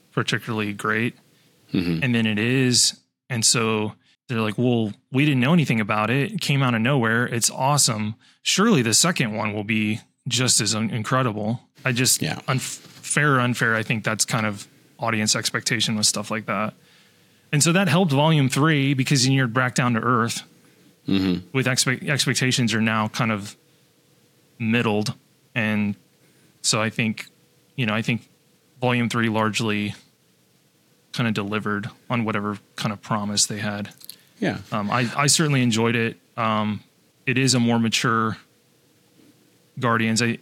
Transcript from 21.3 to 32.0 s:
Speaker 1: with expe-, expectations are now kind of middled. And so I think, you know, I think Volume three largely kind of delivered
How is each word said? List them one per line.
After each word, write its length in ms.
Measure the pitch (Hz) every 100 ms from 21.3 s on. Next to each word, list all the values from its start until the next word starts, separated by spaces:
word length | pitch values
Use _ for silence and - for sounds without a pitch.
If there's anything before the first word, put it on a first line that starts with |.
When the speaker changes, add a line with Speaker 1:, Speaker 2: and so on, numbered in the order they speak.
| 90 92 131
Speaker 1:
with 80 | 123
expe-, 400 | 127 - 127 -
expectations 680 | 135 - 120 131 127 117
are 80 | 110
now 260 | 110 110 107
kind 220 | - 117
of 240 | 107 101 - _ _ _ _ _ _ _ _ _ _
middled. 560 | 113 117 117 104 107 - _ _ _
And 400 | - 107 107 104 101 _ _ _ _ _ _
so 200 | - 117
I 80 | 110
think, 360 | 107 113 107 - _ _ _ _ -
you 100 | 117
know, 80 |
I 80 | 107
think 260 | 113 117 - _ _ _ _ -
Volume 280 | 123 123 117
three 200 | 120 113
largely 640 | 107 110 101 113 104 104 - - _ _ _ _ _ _ _ _ _ _
kind 140 | - 117
of 60 |
delivered 560 | 107 101 107 104 104 104 -